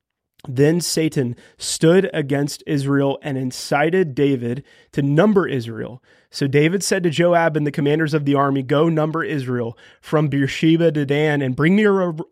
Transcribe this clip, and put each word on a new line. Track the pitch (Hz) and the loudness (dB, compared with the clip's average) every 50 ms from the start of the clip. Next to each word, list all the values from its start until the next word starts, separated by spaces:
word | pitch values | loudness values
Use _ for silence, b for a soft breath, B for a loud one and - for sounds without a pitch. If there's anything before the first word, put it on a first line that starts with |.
| _ _ _ _ _ _ _ _ - - | _ _ _ _ _ _ _ _ -14 -6
Then | 123 127 143 151 170 175 | 0 2 2 2 2 2
Satan | 160 - - 165 160 156 - 151 127 120 123 b b b b b | -2 -2 -2 -2 -2 -2 -2 -2 -2 -4 -6 b b b b b
stood | - - - - 165 160 175 190 185 - | -10 -8 -4 2 4 4 4 4 2 0
against | - 160 151 135 143 139 143 143 - - - | -2 -6 -4 -2 -2 -2 -2 -2 -6 -8 -6
Israel | - 156 143 135 139 139 139 139 139 135 - | -4 -4 -2 0 0 0 2 2 0 -2 -4
and | - 151 135 131 | -6 -6 -6 -4
incited | 123 127 - - - - 151 143 151 165 170 190 185 151 127 | -4 -6 -8 -10 -6 -2 0 0 2 2 2 0 0 0 0
David | 139 143 143 139 123 120 117 123 135 b b b b b b - | 0 0 2 0 0 -2 -4 -6 -8 b b b b b b -4
to | 156 139 | -2 0
number | 139 143 156 190 214 208 196 170 - | 2 2 4 4 4 4 2 2 0
Israel. | 139 127 113 113 113 110 123 113 113 - b b b b b b | -2 -6 -6 -6 -8 -10 -10 -12 -12 -16 b b b b b b
So | - - 143 139 | -8 -4 -2 0
David | 127 147 151 160 180 202 - | 2 2 4 2 2 0 -2
said | - 208 190 175 | -2 -2 -2 0
to | 175 | 0
Joab | 139 147 170 175 170 170 165 165 151 | 0 2 2 4 4 4 2 2 0
and | 156 151 147 | 0 -2 -2
the | |
commanders | - - 147 143 151 156 165 151 151 | -2 -2 0 0 0 0 0 0 -2
of | 156 147 | -2 0
the | 139 143 | 0 0
army, | 139 139 139 139 139 131 | 2 2 0 0 -2 -2
"Go | 120 151 143 165 170 | 0 0 2 2 2
number | 165 156 151 156 156 165 156 | 2 0 -2 -2 -2 -4 -6
Israel | - 156 143 127 123 123 120 113 117 b b b b b b | -4 -6 -6 -6 -4 -4 -4 -4 -6 b b b b b b
from | _ - 156 151 156 147 | _ -2 0 0 0 0
Beersheba | 135 139 139 131 - - 170 160 165 165 170 160 147 | 0 0 -2 -2 -2 0 2 2 4 4 4 2 2
to | 151 143 | 0 0
Dan | 131 143 147 156 156 147 143 139 | -2 0 0 0 0 0 0 -2
and | 127 127 | -2 -2
bring | 127 143 165 190 | 0 2 2 4
me | 208 220 | 4 4
a, | 208 196 190 185 175 160 156 - - | 2 2 2 0 -2 -4 -8 -10 -6